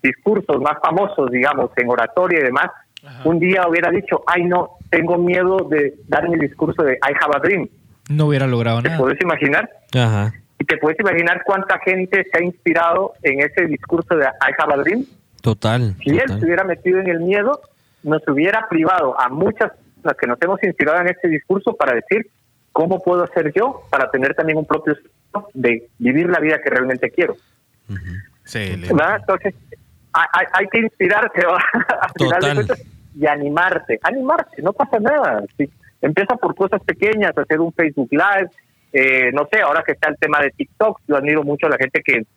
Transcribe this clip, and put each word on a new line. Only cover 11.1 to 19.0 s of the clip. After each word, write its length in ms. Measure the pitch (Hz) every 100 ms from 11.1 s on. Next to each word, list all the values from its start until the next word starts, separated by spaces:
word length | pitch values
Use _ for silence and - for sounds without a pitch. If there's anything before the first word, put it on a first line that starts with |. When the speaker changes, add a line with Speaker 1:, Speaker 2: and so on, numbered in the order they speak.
| 170 170 175 -
Speaker 1:
cuánta 340 | 190 196 185
gente 460 | 190 185 185 196 180
se 60 | 170
ha 60 |
inspirado 680 | 175 175 170 165 170 175 196 -
en 160 | 139 135
ese 260 | 147 - 165
discurso 500 | 147 - 170 - 170
de 100 | 135
I 280 | - 135 139
have 160 | 151
a 40 | 143
dream. 280 | 143 220 269 - _ _
Speaker 3:
Total, 540 | - 107 110 120 117 90
Speaker 1:
Si 60 | -
él 80 | 160
Speaker 3:
total. 180 | 269 147
Speaker 1:
se 60 | 165
hubiera 180 | 175
metido 360 | 185 170 185 185
en 80 | 190
el 120 | 170
miedo, 400 | 175 202 208 285 - _ _ _
nos 180 | 147 156 156
hubiera 400 | 143 175 220 220
privado 500 | 165 160 185